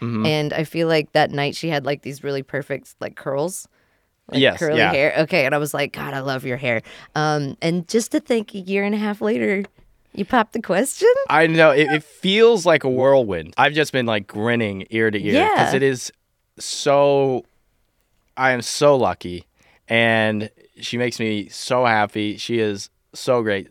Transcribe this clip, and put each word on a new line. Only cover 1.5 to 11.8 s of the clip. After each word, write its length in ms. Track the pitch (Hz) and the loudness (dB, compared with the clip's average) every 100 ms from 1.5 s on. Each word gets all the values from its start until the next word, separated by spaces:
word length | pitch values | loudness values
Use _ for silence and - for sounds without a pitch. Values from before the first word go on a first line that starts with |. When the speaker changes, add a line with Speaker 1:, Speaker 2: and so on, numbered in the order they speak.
| - | -6
Speaker 2:
she 140 | 165 | -4
had, 160 | 147 131 | -4 -4
like, 160 | 143 | -6
these 180 | 127 135 | -8 -10
really 200 | 143 139 | -8 -8
perfect, 520 | 135 139 127 139 - _ | -6 -8 -6 -10 -10 _
like, 160 | - - | -14 -10
curls. 520 | 147 139 170 - - _ _ _ _ _ - | -6 -4 -4 -6 -16 _ _ _ _ _ -6
Like, 120 | 139 | 2
Speaker 1:
Yes, 180 | 131 - | 2 2
Speaker 2:
curly 180 | 160 117 | -2 2
Speaker 1:
yeah. 120 | 98 | 2
Speaker 2:
hair. 220 | 135 147 147 | 2 0 0
Okay, 260 | 156 175 135 | 0 0 0
and 100 | 147 | -2
I 20 | |
was 160 | 147 | -4
like, 200 | 147 143 | -4 -6
"God, 200 | - 143 | -8 -10
I 60 | 139 | -8
love 260 | 135 131 135 | -6 -6 -6
your 120 | 123 | -6
hair." 240 | 135 113 - - - 156 | -4 -4 -6 -18 -8 -2
Um, 420 | 151 151 139 - | 0 -2 -4 -4
and 260 | 165 175 165 | -4 -4 -2
just 240 | 226 - | -2 -2
to 80 | 302 | -4
think 340 | - 233 208 | -2 -4 -4
a 60 | 202 | -12
year 240 | 180 196 | -4 -2
and 100 | 202 | -2
a 40 | 214 | -2
half 240 | 208 202 | -4 -4
later, 420 | 214 240 214 196 196 _ _ _ _ | -4 -2 -2 -2 -6 _ _ _ _
you 120 | - 196 | -8 -2
popped 280 | 247 220 | 0 0
the 80 | - | -6
question? 460 | - 180 277 - 440 523 539 | -2 -2 -2 2 2 4 2
Speaker 1:
I 180 | 147 165 | 2 4
know. 240 | 165 160 | 6 6
It, 200 | 139 | 6